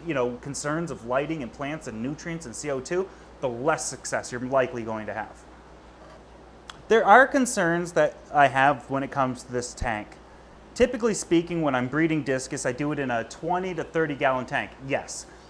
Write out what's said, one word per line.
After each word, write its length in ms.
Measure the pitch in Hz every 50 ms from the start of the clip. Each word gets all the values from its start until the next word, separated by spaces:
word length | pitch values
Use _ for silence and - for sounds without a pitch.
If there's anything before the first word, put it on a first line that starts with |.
| 147
you 80 | 170 156
know, 220 | 135 123 123 123
concerns 560 | 123 - 139 139 - - 147 151 160 175 156 135
of 140 | 101 107
lighting 360 | 117 123 135 147 151 160 160 131
and 100 | 110 -
plants 360 | - 143 139 151 160 - 131
and 120 | 110 110
nutrients 460 | 113 131 151 147 - 175 165 165 170
and 80 | 120 107
C 160 | - - 147
O 80 | 139 131
two, 300 | 127 - 175 180 190 190 - - - - - -
the 80 | - 131
less 360 | 120 117 127 156 156 151 -
success 460 | - - 120 - - - 117 104 -
you're 100 | 127 123 123
likely 420 | 127 135 135 127 123 - 120 110
going 220 | 110 113 110 107
to 80 | 104 98
have. 280 | 110 104 - - - - - - - - - - - - - - - - - - - - - - - - - - - - - - - -
There 180 | - 214 226 -
are 220 | 196 202 247 269
concerns 680 | 269 - 285 254 233 - 208 180 165 170 170 175 165 170
that 240 | 165 151 147 - - - - -
I 140 | 147 143
have 420 | 135 123 135 135 143 143 127 - -
when 140 | 135 135 139
it 80 | 135
comes 320 | - 139 135 127 127 123 -
to 100 | - 123
this 220 | 123 120 - -
tank. 420 | - - 127 113 107 104 - - - - - - - - - - - - - -
Typically 400 | - 233 247 - 240 220 233 202
speaking, 480 | - - - 170 165 175 170 175 165 160
when 120 | 147 131
I'm 140 | 127 123 123
breeding 340 | 127 151 160 165 160 156 135
discus, 420 | 131 131 131 127 - - 131 -
I 60 | 139
do 220 | 123 - 147 147 151
it 80 | 147
in 100 | 139 127
a 140 | 120 117 113
twenty 500 | - - - - 165 180 180 185 190 180
to 80 | 160 151
thirty 320 | - - 165 160 151 143
gallon 320 | 127 143 135 131 127 123
tank. 240 | - 147 131 107 95 - - 131
Yes, 400 | 135 139 113 87 - - - - - - - -